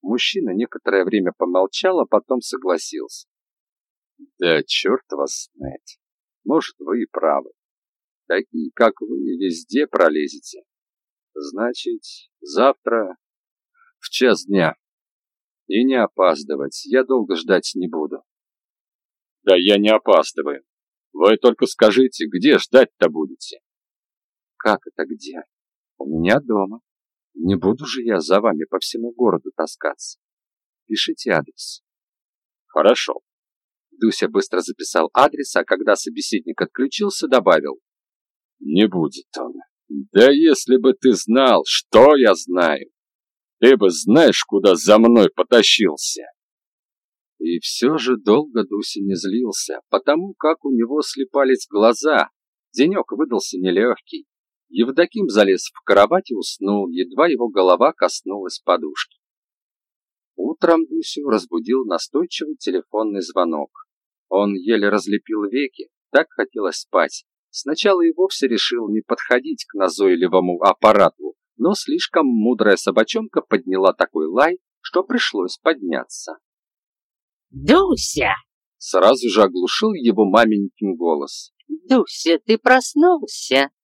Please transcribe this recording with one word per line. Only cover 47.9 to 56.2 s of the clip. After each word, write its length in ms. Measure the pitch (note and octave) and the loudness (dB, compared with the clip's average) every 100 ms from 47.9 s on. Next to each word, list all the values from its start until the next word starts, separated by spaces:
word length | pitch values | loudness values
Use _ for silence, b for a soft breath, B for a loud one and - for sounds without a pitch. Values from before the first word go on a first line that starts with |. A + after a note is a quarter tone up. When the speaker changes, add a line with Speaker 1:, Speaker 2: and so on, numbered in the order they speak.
| D#3 | 0
Speaker 1:
же 180 | A#2+ B2 | -2 -2
долго 480 | G2+ A2+ D3+ A2+ | 2 2 2 -4
Дуся 360 | G2 G2+ G#2 G#2+ | -4 -6 -8 -8
не 140 | G2 | -6
злился, 680 | F#2 F#2+ G#2+ A#2+ F#2+ - - _ | -4 -4 -4 -4 -6 -10 -12 _
потому 440 | G2 - D#3 G3 | -4 0 -2 -2
как 300 | - D3+ D#3+ | -4 -4 -2
у 60 | C#3+ | -2
него 320 | B2+ A#2 D3 | -2 -2 -4
слипались 640 | - - C3 C#3 C3+ C3 - | -6 -6 -6 -2 0 0 -2
глаза. 640 | G2+ A2 A2+ D3 C3+ D#2 _ _ _ _ | 2 2 2 0 0 0 _ _ _ _
Денек 380 | - D3+ G3+ - | 0 0 0 -6
выдался 460 | - - G#2 - F2+ | -4 -2 -4 -6 -6
нелегкий. 680 | F#2 F2 A#2 A#2 _ - - _ _ _ _ | -2 2 0 -2 _ -16 -16 _ _ _ _
Евдоким 600 | - A#2+ C3+ F3 A3+ - | -2 -2 2 0 0 -2
залез 420 | G#2 G2+ F#2 - | 2 2 2 -2
в 100 | - | -16
кровать 460 | - G2 G#2 F3+ | 2 4 6 2